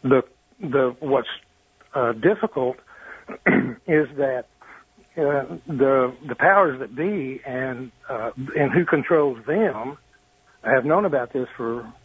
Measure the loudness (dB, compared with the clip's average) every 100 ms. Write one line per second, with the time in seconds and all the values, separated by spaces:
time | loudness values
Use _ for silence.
0 | 4 2 2 _ _ _ -2 2 2 -2
1 | 0 0 0 -12 _ _ _ _ _ -2
2 | -2 2 2 2 -2 -2 -4 -4 _ -20
3 | -20 -20 -18 -4 2 2 0 -6 0 2
4 | 2 -2 -2 -2 -8 _ -20 -20 _ _
5 | _ -2 0 0 -4 -10 -8 0 4 4
6 | 2 -2 -12 0 4 4 4 0 -8 -6
7 | -4 -4 -6 -8 -8 -6 -6 -8 -12 _
8 | -12 -8 -8 -8 -6 0 2 2 2 0
9 | 2 2 2 -2 -2 0 0 -2 -10 -12
10 | _ _ _ _ _ _ 0 2 4 2
11 | 2 0 -2 -4 -6 -6 -6 -6 -8 -20